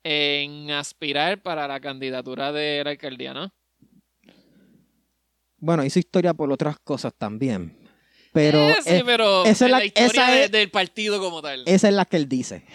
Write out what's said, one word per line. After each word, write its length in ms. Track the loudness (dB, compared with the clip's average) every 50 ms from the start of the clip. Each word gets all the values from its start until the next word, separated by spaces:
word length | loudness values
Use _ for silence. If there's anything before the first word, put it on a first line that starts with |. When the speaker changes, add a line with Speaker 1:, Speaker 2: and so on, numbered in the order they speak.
Speaker 1:
en 680 | -6 -4 -2 0 0 0 -2 -2 -4 -8 -10 -12 -10 -8
aspirar 720 | -8 -8 -8 -10 -12 -10 -4 -2 0 0 2 0 -2 -4
para 260 | -6 -8 -6 -6 -6 -6
la 100 | -8 -8
candidatura 760 | -10 -10 -10 -8 -8 -8 -8 -8 -8 -8 -8 -6 -6 -6
de 280 | -4 -4 -4 -4 -4 -4
la 80 | -4 -6
alcaldía, 420 | -8 -10 -12 -12 -12 -10 -12 -10 -10
¿no? 180 | -12 -12 -14 -16 _ _ _ _ _ _ _ _ _ _ _ _ _ _ _ _ _ _ _ _ _ _ _ _ _ _ _ _ _ _ _ _ _ _ _ _ _ _ _ _ _
Speaker 2:
Bueno, 260 | -4 -2 0 0 0
hizo 140 | 0 0 -2
historia 360 | 0 _ 0 0 0 0 0
por 160 | -2 -2 -2
otras 260 | -2 -2 -4 -4 -6 -8
cosas 320 | _ -8 -8 -6 -8 -10 -10
también. 600 | -8 -10 -8 -6 -4 -4 -4 -4 -4 -6 -10 -14 _ _ _ _ _ _ _ _ _ _ _
Pero 360 | 0 2 4 4 4 6 6 4
Speaker 1:
Eh, 60 | 4 2
sí, 80 | 2 2
Speaker 2:
es-, 140 | 2 2 2
Speaker 1:
pero 380 | 2 2 2 4 4 4 4 4
Speaker 2:
esa 60 | 4
es 100 | 4 4
Speaker 1:
en 80 | 4 4
Speaker 2:
la, 80 | 4 4
Speaker 1:
la 60 | 2
historia 220 | 2 2 2 4 4
Speaker 2:
esa 200 | 4 2 4 4
Speaker 1:
de-, 120 | 4 4 4
Speaker 2:
es, 60 | 2
Speaker 1:
del 180 | 2 0 0 0
partido 500 | 0 -2 -2 -2 -4 -6 -4 -2 -2 -2
como 200 | -4 -6 -8 -8
tal. 220 | -10 -10 -10 -6 0
Speaker 2:
esa 220 | 2 2 4 4 4
es 60 | 4
la 100 | 2 0
que 120 | 0 0
él 120 | -2 -2 -2
dice. 360 | -4 -4 -6 -6 -12 -16 -18 _